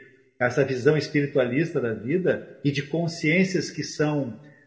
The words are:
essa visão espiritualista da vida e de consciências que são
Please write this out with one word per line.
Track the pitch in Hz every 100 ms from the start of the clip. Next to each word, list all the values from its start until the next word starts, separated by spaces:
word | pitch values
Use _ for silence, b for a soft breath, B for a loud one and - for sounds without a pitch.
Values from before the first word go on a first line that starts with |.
| b b b _
essa | 123 131
visão | 135 131 117 151
espiritualista | 143 147 143 139 123 127 165 135
da | 120
vida | 104 110 175 170 117 - -
e | 143
de | 139
consciências | 139 165 165 - 156 170 190 165 -
que | -
são | 143 - 151 147 123 110 b b